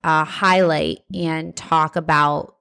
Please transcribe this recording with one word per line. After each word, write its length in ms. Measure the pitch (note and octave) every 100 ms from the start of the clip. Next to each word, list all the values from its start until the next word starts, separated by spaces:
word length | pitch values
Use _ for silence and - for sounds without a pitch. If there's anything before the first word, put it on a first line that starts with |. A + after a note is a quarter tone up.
uh, 220 | E3+ D#3
highlight 760 | D#3 - G3 F#3 F3+ D3+ D#3 D#3 _
and 400 | F#3+ E3+ D#3+ E3
talk 400 | - - D#3+ D#3
about 640 | - D#3+ D3+ D3 D3 - _